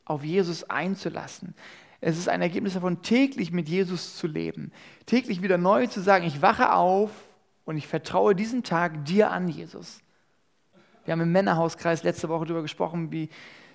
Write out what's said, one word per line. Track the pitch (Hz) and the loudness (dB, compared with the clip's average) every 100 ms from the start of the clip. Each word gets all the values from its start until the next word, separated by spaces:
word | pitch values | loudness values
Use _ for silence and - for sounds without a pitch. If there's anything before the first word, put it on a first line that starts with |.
auf | - 151 | -8 -6
Jesus | 151 185 175 165 | 0 0 0 -4
einzulassen. | - 131 185 190 - - - - 185 - - - - _ | -4 -4 -2 -4 -6 -8 -12 -14 -16 -16 -20 -20 -20 _
Es | - 160 | -2 -2
ist | 180 | -2
ein | 180 | 0
Ergebnis | 175 170 202 | 0 0 -2
davon, | 185 180 175 | -2 -2 -2
täglich | - 240 277 269 175 | 2 4 4 0 -4
mit | 175 151 | -4 0
Jesus | 180 185 180 - - | 0 0 -4 -8 -6
zu | 170 | -4
leben. | 151 82 - - - - - - | -4 -4 -6 -12 -14 -20 -20 0
Täglich | 226 240 185 | 0 2 -2
wieder | 190 180 | 2 4
neu | 180 226 247 | 4 4 2
zu | 220 | 0
sagen, | 185 190 170 | 4 4 2
„Ich | 143 | 4
wache | 185 226 - | 4 4 4
auf | 180 175 190 208 - - _ _ _ | 4 4 4 0 -4 -20 _ _ _
und | - 156 | -8 -8
ich | - | -4
vertraue | 160 160 180 208 185 | -6 -2 2 4 4
diesen | 220 247 | 0 -4
Tag | - 170 170 156 143 | -2 0 0 -2 0
dir | 196 208 | 4 4
an, | 180 180 | 2 -4
Jesus.“ | 156 165 - 170 - _ _ _ _ _ _ _ _ _ _ - | -6 -10 -16 -18 -20 _ _ _ _ _ _ _ _ _ _ -4
Wir | |
haben | 165 | -2
im | 170 | 2
Männerhauskreis | 180 196 165 165 - 170 165 | 4 4 2 0 0 -2 0
letzte | 175 175 165 | 0 -2 -4
Woche | 160 | -4
darüber | 160 165 | -2 -4
gesprochen, | 151 - 175 170 160 | -6 -4 -4 -4 -4
wie | 160 156 - - - - | -6 -8 -10 -20 -20 -20